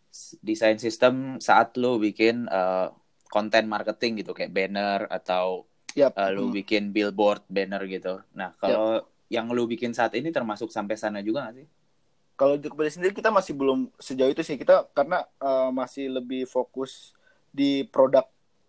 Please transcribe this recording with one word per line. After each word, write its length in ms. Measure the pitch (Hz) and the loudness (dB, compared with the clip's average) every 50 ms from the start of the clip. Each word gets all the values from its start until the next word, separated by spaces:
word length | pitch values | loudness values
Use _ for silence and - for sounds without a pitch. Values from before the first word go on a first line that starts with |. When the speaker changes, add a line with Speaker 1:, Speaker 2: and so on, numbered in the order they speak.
| _ _ | _ _
Speaker 1:
s-, 280 | - - - - - - | -20 -20 -20 -20 -20 -10
desain 360 | - 107 110 107 113 110 110 | -6 -4 -2 2 2 2 2
sistem 600 | 107 120 113 - - 123 127 131 131 135 131 131 | 2 -2 -6 0 4 4 4 4 2 -4 -6 -8
saat 360 | - - - 101 110 117 - - | -2 2 6 6 6 6 4 0
lo 200 | 123 123 127 123 | -2 0 0 2
bikin, 480 | 107 107 104 - - 110 113 117 120 117 | 2 0 0 2 2 2 2 2 2 -2
eh, 420 | - - 95 90 92 92 92 92 - - _ _ _ _ _ _ | -2 0 0 0 2 0 0 -2 -2 -4 _ _ _ _ _ _
konten 380 | _ - 104 107 107 110 110 110 | _ -2 -2 0 2 2 2 2
marketing 540 | 110 107 101 104 107 104 - 127 117 113 101 | 2 -2 -4 -4 -4 -4 -2 -2 -2 -2 -4
gitu, 100 | 90 95 - | -6 -8 -8
kayak 200 | - 92 - 90 | -8 -8 -4 -2
banner 520 | 98 95 95 98 101 101 101 101 98 98 - | -2 -2 -2 -2 -2 -2 0 -2 -2 -2 -4
atau, 560 | 92 90 - - 92 92 92 92 92 87 - _ _ _ _ - - | -8 -6 -4 -2 0 0 0 0 -2 -6 -8 _ _ _ _ -6 0
Speaker 2:
Yap. 200 | 143 139 127 - | 2 2 2 2
Speaker 1:
eh, 160 | 98 98 95 | 0 -2 0
lo 180 | 95 101 101 98 | 0 -2 -2 -2
Speaker 2:
Hmm. 40 | 98 | -4
Speaker 1:
bikin 380 | 101 98 - 107 104 104 101 98 | -4 -2 0 0 0 0 0 0
billboard, 500 | 107 104 104 98 107 104 104 101 - - - | 0 0 0 2 2 2 2 2 0 -4 -6
banner 320 | 95 98 98 95 98 95 98 | -4 -2 -2 -2 -4 -6 -6
gitu. 360 | 95 95 87 - 92 92 95 - _ - | -6 -8 -6 -6 -6 -8 -8 -12 _ -12
Nah, 200 | 98 92 90 - | -10 -10 -10 -8
Speaker 2:
Yap. 80 | _ | _
Speaker 1:
kalau 320 | 104 - - 107 110 110 113 - - _ _ _ _ | -2 0 2 2 2 0 0 -2 -4 _ _ _ _
yang 240 | - 110 117 113 117 | -6 -4 -4 -2 -2
lo 160 | 120 120 120 | 0 0 0
bikin 240 | 117 117 - 123 120 | 0 -2 -4 -4 -4
saat 240 | 113 127 117 107 104 | 0 0 0 0 0
ini 160 | 117 143 165 | -2 -4 -2
termasuk 400 | 160 139 120 107 104 104 117 - | -2 -2 -2 -4 -4 -6 -8 -6
sampai 240 | - 107 101 101 107 | -6 -6 -4 -4 -4
sana 240 | 104 113 107 104 101 | -4 -4 -6 -6 -4
juga 240 | 101 107 113 143 127 | -4 -4 -4 -4 -6
nggak 120 | 110 123 131 | -8 -12 -18
sih? 80 | 156 - _ _ _ _ _ _ _ _ _ _ _ _ _ | -20 -20 _ _ _ _ _ _ _ _ _ _ _ _ _
Speaker 2:
Kalau 160 | - 139 143 143 | 2 2 2 2
di 80 | 143 143 | 0 -4
Tokopedia 300 | 143 143 147 156 151 147 | -6 -4 -4 -4 -4 -2
sendiri 200 | 175 180 196 202 | -2 -2 -2 -2
kita 140 | 226 208 | 0 0
masih 260 | 226 202 196 190 - 151 | 2 2 2 2 0 -2
belum 360 | 139 139 135 131 131 127 - - | -2 0 0 0 0 -2 -6 -8
sejauh 320 | - - - 131 131 131 135 | -12 -12 -6 0 2 2 2
itu 120 | - 165 | 2 0
sih, 140 | 160 - 147 | -4 -6 -6
kita 320 | 127 123 - 190 170 - - - | 0 4 4 4 4 4 2 0
karena, 320 | 147 143 160 180 165 - - _ - | -2 0 0 -2 -4 -4 -6 _ -4
eh, 280 | 139 135 131 131 131 131 127 | -2 0 2 2 2 0 0
masih 320 | 131 127 - - 139 139 131 127 | -2 -4 -6 -6 -8 -6 -6 -6
lebih 320 | 131 123 123 131 131 127 | -6 -6 -6 -6 -6 -6
fokus 640 | 123 - 127 120 - - 131 131 131 - - - - _ _ _ _ _ _ _ _ | -2 -2 -2 -2 -2 -4 -8 -8 -8 -10 -14 -20 -20 _ _ _ _ _ _ _ _
di 340 | - 139 143 143 139 139 123 | -2 0 0 2 2 0 -2
produk, 400 | - - 139 131 135 - - - - _ _ _ _ _ _ _ | 0 2 4 4 6 6 4 2 0 _ _ _ _ _ _ _